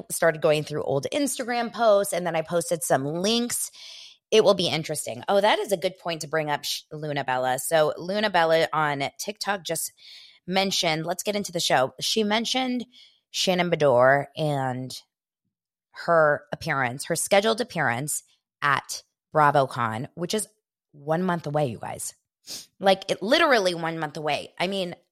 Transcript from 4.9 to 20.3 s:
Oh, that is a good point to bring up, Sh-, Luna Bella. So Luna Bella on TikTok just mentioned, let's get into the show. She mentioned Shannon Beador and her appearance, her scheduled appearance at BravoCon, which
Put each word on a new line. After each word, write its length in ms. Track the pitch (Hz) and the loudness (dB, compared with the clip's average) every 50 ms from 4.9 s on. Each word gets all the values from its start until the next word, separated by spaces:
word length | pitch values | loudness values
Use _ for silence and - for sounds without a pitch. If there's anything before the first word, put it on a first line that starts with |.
| 156 143 - - 113 120 - - | -6 -8 -8 -8 -10 -8 -2 0
Oh, 120 | 196 202 | 2 4
that 200 | 196 214 277 381 | 4 4 2 2
is 100 | 427 262 | 0 -2
a 60 | 196 | -2
good 200 | 175 170 185 180 - | -2 -2 -2 -6 -6
point 240 | - 180 170 156 151 | -8 -8 -8 -8 -6
to 60 | 147 | -4
bring 220 | 147 160 156 151 | -2 -2 -2 -2
up, 140 | 147 139 - | -2 -4 -4
Sh-, 180 | - - - - _ | -6 -8 -8 -10 _
Luna 320 | - 151 151 156 143 143 135 | -14 -10 -8 -6 -4 -4 -2
Bella. 380 | - 127 127 127 127 127 139 | -2 -2 0 0 0 0 -2
So 320 | - - 165 160 156 151 - | -2 0 2 4 4 2 0
Luna 340 | - 160 175 196 208 214 214 | -4 -6 -6 -4 -2 -2 0
Bella 360 | 180 175 165 160 160 165 160 - - | 2 2 4 4 4 4 2 2 0
on 320 | 151 156 147 147 139 139 131 - - | 0 0 0 0 -2 -4 -6 -6 -8
TikTok 420 | - - 214 - - - 202 196 160 | -10 -10 -10 -8 -4 -4 -4 -4 -4
just 280 | - 170 - - - - _ - - - - - - _ _ _ | -6 -6 -6 -6 -8 -12 _ -20 -20 -20 -20 -20 -20 _ _ _
mentioned, 640 | - 180 190 196 196 185 - - 170 156 156 160 | -4 -2 0 0 0 0 0 0 0 0 -2 -2
let's 160 | 170 185 - - | -4 -6 -6 -4
get 140 | - 202 | -4 -4
into 160 | 208 196 - 175 | -4 -4 -6 -6
the 80 | 175 | -4
show. 340 | - - 170 135 127 131 - - | -2 2 2 2 2 0 -2 -4
She 240 | 139 - - 220 220 | -6 -2 0 0 0
mentioned 640 | 208 208 226 233 - - 254 262 254 247 247 226 - _ - - _ _ _ _ _ | 0 0 -2 -2 -2 -2 -2 -2 -2 -4 -6 -6 -10 _ -20 -20 _ _ _ _ _
Shannon 400 | - - - - 185 180 175 175 | -6 -4 0 0 2 2 2 2
Beador 560 | 170 156 147 143 123 120 123 131 135 143 139 - - | 2 2 4 4 6 6 8 6 6 4 2 -2 -4
and 560 | - 156 151 147 139 131 131 123 127 131 127 - - - _ _ _ _ _ _ _ _ _ _ _ _ _ _ _ _ _ - - - | -4 -2 -2 0 -2 -2 -2 -4 -6 -8 -10 -12 -14 -18 _ _ _ _ _ _ _ _ _ _ _ _ _ _ _ _ _ -18 -6 0
her 360 | - 170 165 156 147 147 - - - | 2 4 6 6 6 4 2 -2 -8
appearance, 540 | - - - 160 151 139 131 120 120 139 - | -12 -8 -6 -4 -2 0 -2 -2 -4 -6 -6
her 100 | - 175 | -4 -4
scheduled 460 | 151 - - - 196 202 226 226 202 | -4 0 2 4 4 4 4 0 -2
appearance 640 | 160 - - 175 147 123 117 117 143 151 - - - _ _ _ _ _ _ _ | -4 -6 -4 -2 0 0 0 -2 -4 -6 -6 -8 -10 _ _ _ _ _ _ _
at 440 | - 143 139 - - - - - - _ _ _ _ _ - | 0 0 0 0 -2 -6 -10 -14 -14 _ _ _ _ _ 2
BravoCon, 760 | 156 151 147 143 147 135 127 - 127 120 113 110 110 131 - - | 4 4 6 6 4 2 2 0 -2 -4 -2 -2 -4 -8 -10 -10
which 200 | - 170 175 | -10 -8 -4